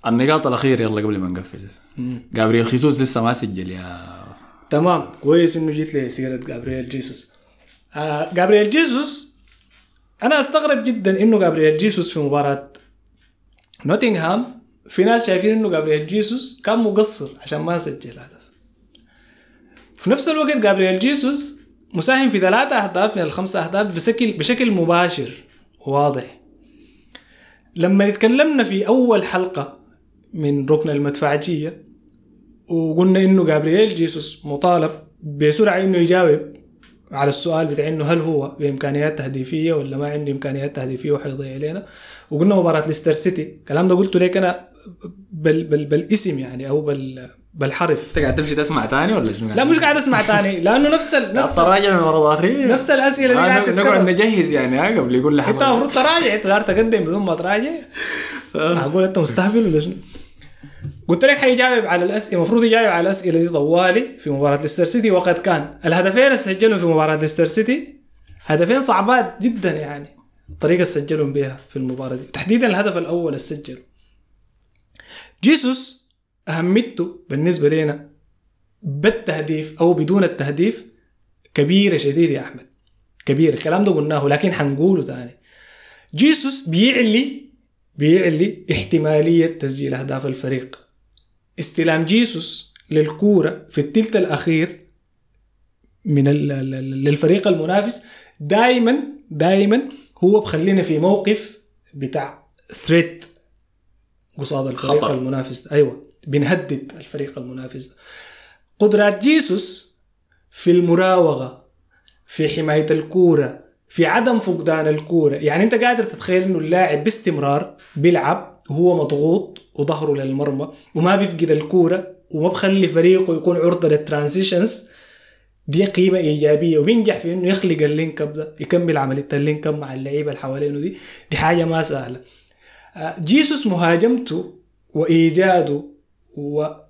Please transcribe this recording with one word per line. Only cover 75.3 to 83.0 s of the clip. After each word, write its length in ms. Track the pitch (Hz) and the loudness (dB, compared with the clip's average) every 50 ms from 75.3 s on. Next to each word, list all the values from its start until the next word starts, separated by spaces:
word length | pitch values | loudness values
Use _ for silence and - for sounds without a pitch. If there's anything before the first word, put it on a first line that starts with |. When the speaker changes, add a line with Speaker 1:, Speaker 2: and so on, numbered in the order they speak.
| _ _ - | _ _ 2
Speaker 2:
جيسوس 640 | 240 320 - 262 247 262 254 - - - _ _ _ _ _ _ _ _ _ _ - | 4 4 4 2 0 -2 -2 -6 -8 -10 _ _ _ _ _ _ _ _ _ _ -8
أهميته 720 | 160 165 170 180 190 226 233 233 - - 170 175 - - _ _ | -4 -2 0 2 2 2 0 -2 -6 -8 -8 -8 -10 -18 _ _
بالنسبة 380 | 139 143 156 175 175 156 147 147 | -6 -2 0 0 0 2 0 0
لنا 400 | 156 160 156 151 147 151 - - _ _ _ _ _ _ _ _ _ _ _ _ _ _ | 0 0 -2 -2 -4 -8 -12 -20 _ _ _ _ _ _ _ _ _ _ _ _ _ _
بالتهديف 920 | - 165 139 147 151 220 220 220 - - 160 156 156 151 160 156 156 - - - | -10 -8 -8 -2 0 -2 -2 -2 -6 -6 -6 -6 -4 -4 -6 -6 -6 -10 -4 0
أو 140 | 165 175 175 | 2 2 2
بدون 300 | 165 151 151 190 202 185 | 2 0 0 2 2 2
التهديف 640 | 165 - - 135 139 143 151 175 220 - - - - _ _ _ _ _ _ _ _ _ _ _ _ _ | 0 -2 -4 -4 -4 0 0 0 0 0 -4 -16 -20 _ _ _ _ _ _ _ _ _ _ _ _ _
كبيرة 420 | - 143 151 185 196 202 202 170 | 0 0 4 4 4 4 4 2
شديد 340 | 143 - 143 143 165 170 156 | 2 0 0 2 2 2 2
يا 100 | 139 135 | 2 -4
أحمد، 260 | 127 - - - - _ _ _ _ _ _ _ | -6 -10 -16 -18 -20 _ _ _ _ _ _ _